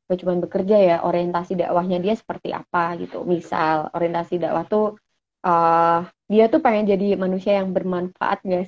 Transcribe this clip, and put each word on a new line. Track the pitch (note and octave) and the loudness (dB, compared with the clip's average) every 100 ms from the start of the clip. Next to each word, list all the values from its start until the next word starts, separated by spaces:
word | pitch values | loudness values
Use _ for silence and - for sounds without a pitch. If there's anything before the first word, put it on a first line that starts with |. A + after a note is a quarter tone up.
| - | -6
nggak | F3+ | -4
cuman | F3+ F3+ | -2 -2
bekerja | E3+ G3 F#3+ G#3+ | -2 -4 2 4
ya, | F#3 E3+ | 6 4
orientasi | F3 F3 F3 F3 F3+ F#3 | 0 -2 -2 -4 -4 -4
dakwahnya | - F3 F#3 F3+ | 0 0 0 -2
dia | F#3 A3+ | -2 -4
seperti | - - - - | -6 -10 -8 -10
apa | - F3 E3+ F3 | -4 -2 -2 -4
gitu. | F3+ F3 E3 | -10 -8 -2
Misal | E3+ - - D#3 D#3 D#3 | -2 -2 -2 0 0 -2
orientasi | E3+ E3+ E3+ E3+ F3 | -4 -2 -2 -4 -4
dakwah | D#3+ E3 | -2 -4
tuh, | E3 G#3+ G#3+ G#3+ _ _ _ _ | -2 -2 -2 -6 _ _ _ _
eh, | F#3 E3+ E3 E3 E3+ E3+ F3+ _ - | 0 2 4 4 4 2 -2 _ 0
dia | G#3+ A3+ | 4 4
tuh | A3 | 4
pengen | B3 G#3+ G#3 | 2 2 2
jadi | F#3+ G3+ F#3+ | 0 0 0
manusia | F#3 F#3 G#3 G3+ | -2 -2 0 0
yang | F#3+ F3+ | 0 -2
bermanfaat | F#3 F3+ F3+ - - G3 | -2 -4 -6 -6 -4 -4
nggak | G3 F3+ | -2 -4